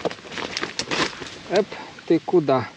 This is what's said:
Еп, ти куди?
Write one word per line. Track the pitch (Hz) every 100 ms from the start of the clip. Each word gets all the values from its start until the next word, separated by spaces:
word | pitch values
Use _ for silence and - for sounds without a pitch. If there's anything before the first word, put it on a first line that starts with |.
| - - - - - - - - - - - - - - -
Еп, | 185 - - - - -
ти | 165 -
куди? | 180 143 131 110